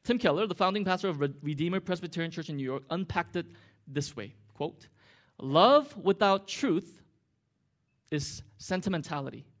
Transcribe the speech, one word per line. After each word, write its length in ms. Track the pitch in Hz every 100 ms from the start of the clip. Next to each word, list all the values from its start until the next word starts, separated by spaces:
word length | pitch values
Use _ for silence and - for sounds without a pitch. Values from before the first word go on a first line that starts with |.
| -
Tim 100 | 240
Keller, 280 | 185 151 214
the 80 |
founding 320 | 175 190 202 185
pastor 240 | 185 196
of 100 | 147
Re-, 140 | 143 139
Redeemer 380 | 147 143 170 185
Presbyterian 500 | 180 175 175 170 165
Church 180 | 165 160
in 80 | 143
New 80 |
York, 180 | 131 135 -
unpacked 480 | 170 190 180 170 175
it 80 | 170 - - _ -
this 300 | 139 143 -
way, 180 | 101 - _
quote, 340 | - 151 - - _ _ _ _ -
"Love 560 | 135 151 214 285 294 208
without 500 | 170 196 202 196 -
truth 540 | - 277 165 190 - _ _ _ _ _ _ _ _ _ _ _
is 320 | 151 143 - - _
sentimentality. 880 | - 185 190 175 143 147 135 123 - _